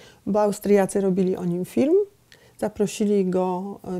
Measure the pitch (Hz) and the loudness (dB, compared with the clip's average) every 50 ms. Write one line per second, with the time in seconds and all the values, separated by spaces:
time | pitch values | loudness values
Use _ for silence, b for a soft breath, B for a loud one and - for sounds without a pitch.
0 | B B B B B 208 196 208 208 208 196 - - 196 202 202 190 180 - 202 | B B B B B -2 0 2 2 0 0 -2 0 2 4 4 4 2 0 0
1 | 196 190 180 196 185 180 185 - 185 175 170 180 185 - - 233 262 294 349 403 | 0 0 2 2 0 0 -2 -2 -4 -4 -4 -4 -6 -4 0 0 2 4 4 2
2 | 403 - _ _ _ - b b b b b b 226 208 208 - 208 190 - - | 2 0 _ _ _ -20 b b b b b b -6 -4 -2 -2 -2 -2 -2 -2
3 | 214 202 208 202 190 185 180 185 180 185 180 180 190 202 202 - - - 185 | 0 2 2 2 2 2 0 0 0 0 -2 -4 -6 -8 -12 -12 -10 -8 -4